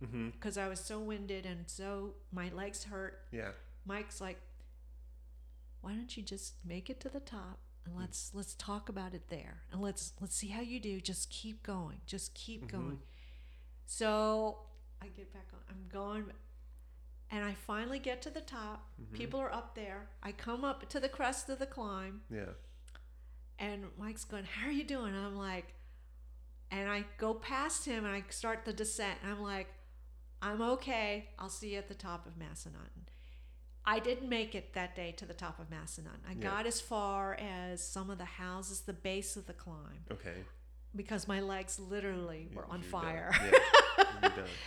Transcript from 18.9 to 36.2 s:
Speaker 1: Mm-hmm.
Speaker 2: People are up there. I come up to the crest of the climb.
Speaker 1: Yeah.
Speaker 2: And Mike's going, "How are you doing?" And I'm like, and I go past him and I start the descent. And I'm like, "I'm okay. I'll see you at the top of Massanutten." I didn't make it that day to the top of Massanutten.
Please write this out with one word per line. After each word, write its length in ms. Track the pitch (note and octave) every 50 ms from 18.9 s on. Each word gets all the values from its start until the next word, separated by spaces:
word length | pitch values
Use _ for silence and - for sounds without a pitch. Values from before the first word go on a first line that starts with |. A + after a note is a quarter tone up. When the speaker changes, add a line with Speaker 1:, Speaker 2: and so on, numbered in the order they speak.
| - -
Speaker 1:
Mm-hmm. 140 | - - -
Speaker 2:
People 240 | G#3+ A#3 A#3 A#3+ C4+
are 120 | C4+ - -
up 220 | A#3 A#3 - -
there. 340 | A3+ G#3+ G3 F#3+ G3+ G#3+ - - - -
I 80 | G3+
come 340 | G3+ - - A#3 A#3 B3 C#4
up 240 | C#4 C4+ C#4 - -
to 100 | - C#4+
the 100 | C4 C4+
crest 400 | C4+ - C#4 B3 C4 - - -
of 100 | C4+ C4
the 60 | C4+ C4+
climb. 540 | - C4+ A3+ G#3 G3 F#3+ F#3+ F#3+ G3 G#3 - -
Speaker 1:
Yeah. 240 | A3+ G#3+ G3 - - - - - - - - - - - - - - - - - - - - - - -
Speaker 2:
And 220 | G3+ G#3 G#3 G3+ G3 F3+ - F#3+
Mike's 260 | G#3 G#3+ A3 - -
going, 220 | - A3 G3+ F#3+
"How 220 | E3+ - G#3+ A3+ C#4
are 40 |
you 140 | D4+ C#4 D4
doing?" 280 | A3+ C#4 C4 A#3 G#3 G3
And 120 | G3 G3
I'm 100 | G3+ G3
like, 380 | G3+ G3 G3 F#3 F3+ F3 - - - - - - - - - - - - - - - - - - - - -
and 180 | - G3 G3 G3+
I 140 | G#3 G3+ G#3 - - -
go 160 | A3 A3 A3
past 500 | A3 A3+ - C4+ C4 C#4+ D#4+ D#4+ - -
him 200 | D4 A#3+ A3+ G#3+
and 80 | G#3 G3
I 100 | G3+ G3 -
start 340 | - - - A3+ A3 A3 A3
the 80 | A3+
descent. 480 | G#3 G3+ G#3+ G#3+ - - G#3+ G3 F#3+ -
And 80 | - G3 G#3
I'm 80 | G#3
like, 260 | G#3 G3+ G3 F#3+ F#3+ - - - - - - - - - - - - - - -
"I'm 200 | F#3 G3+ G#3+ G#3+
okay. 640 | A3+ A#3+ B3+ B3+ - C#4 B3+ A3+ G#3+ G#3 G#3 G#3 G#3 - - -
I'll 120 | F#3 F#3+
see 240 | - - G#3+ G#3 G3+
you 40 | G3+
at 100 | G3 -
the 40 | G3
top 320 | - - F#3 F3 E3+ E3
of 80 | F3 E3 E3
Massanutten." 680 | D#3+ D3+ D#3 - - E3 - - - - - - - - - - - - - - - - - - - - - - -
I 160 | G#3+ G#3+ A3+
didn't 300 | A3 B3 B3+ B3 C4+ B3+
make 260 | A#3+ A3+ A3 A3 A3
it 180 | G3 - - -
that 200 | F#3+ F3+ F3+ -
day 160 | F#3+ F3 E3+ E3+ -
to 80 | G3
the 80 | F3 E3+
top 260 | - F#3 E3 D#3 -
of 100 | E3 D#3
Massanutten. 520 | D#3+ D#3 D#3 D#3 - - D#3 D#3 - -